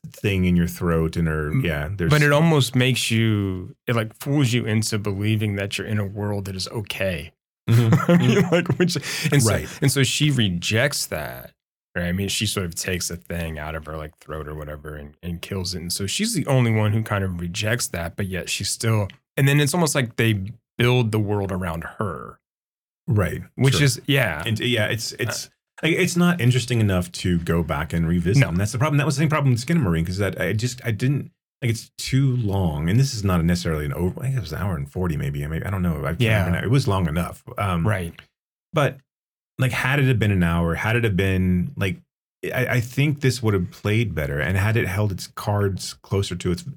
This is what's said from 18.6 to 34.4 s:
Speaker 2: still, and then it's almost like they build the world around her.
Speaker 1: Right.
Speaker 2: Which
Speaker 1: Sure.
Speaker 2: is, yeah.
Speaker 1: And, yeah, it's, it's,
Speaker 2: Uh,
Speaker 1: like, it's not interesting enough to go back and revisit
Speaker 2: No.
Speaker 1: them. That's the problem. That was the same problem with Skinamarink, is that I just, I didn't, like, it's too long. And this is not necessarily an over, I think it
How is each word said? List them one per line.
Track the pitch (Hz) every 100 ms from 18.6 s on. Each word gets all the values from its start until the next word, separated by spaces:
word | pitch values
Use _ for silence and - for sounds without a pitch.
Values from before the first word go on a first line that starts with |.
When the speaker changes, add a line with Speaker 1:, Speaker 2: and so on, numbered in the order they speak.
| 98
Speaker 2:
still, | - 113 110 95 - _ -
and | 139
then | 143
it's | 143
almost | 175 156
like | 147 117 -
they | 113 104 95 - _ -
build | 123 127 113
the | 107
world | 101 104 95
around | 95 90 82 80 -
her. | 104 71 55 - _ _ _ _ _ _ -
Speaker 1:
Right. | 104 87 78 - -
Speaker 2:
Which | 135
Speaker 1:
Sure. | -
Speaker 2:
is, | 143 - -
yeah. | 139 110 76 92
Speaker 1:
And, | 110
yeah, | 120 113 104
it's, | 110 -
it's, | - - - - _ _ -
Speaker 2:
Uh, | 160
Speaker 1:
like, | 175
it's | 180 175
not | 175 175
interesting | 120 123 - 120
enough | 104 92 87
to | - 95 87
go | 82 85
back | 78 73 76
and | 85 82
revisit | 87 85 139
Speaker 2:
No. | 92
Speaker 1:
them. | 85
That's | 104
the | 117
problem. | 156 143
That | 147
was | 135
the |
same | 139
problem | 156 139
with | 117 -
Skinamarink, | 170 98 82 82
is | 92
that | 98 87
I | 90
just, | 107 123 -
I | 120
didn't, | 107 123 135 - _ _ -
like, | 120
it's | 113 - -
too | - 131 139 123
long. | 104 98 90 73 82
And | 117
this | 135
is | 113
not | 98 90
necessarily | 80 87 85 76
an | 73
over, | 67 90 -
I | 127
think |
it | 131